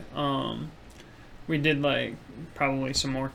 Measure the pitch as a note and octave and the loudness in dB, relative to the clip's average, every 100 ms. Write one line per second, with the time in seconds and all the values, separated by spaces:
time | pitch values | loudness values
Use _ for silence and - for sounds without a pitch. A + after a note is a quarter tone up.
0 | - D3 C#3+ C3+ A#2+ A2+ D#3 - - - | -6 -2 0 2 0 -4 -6 -10 -18 -18
1 | - - - - - D#3 D#3 C#3+ C#3+ B2+ | -18 -18 -18 -10 0 4 6 6 4 4
2 | A#2 - - A2+ E3+ - C#3 C3+ C3 C#3 | 0 -4 -12 -14 -10 0 2 2 2 0
3 | C#3 C3 C3+ | 0 0 -2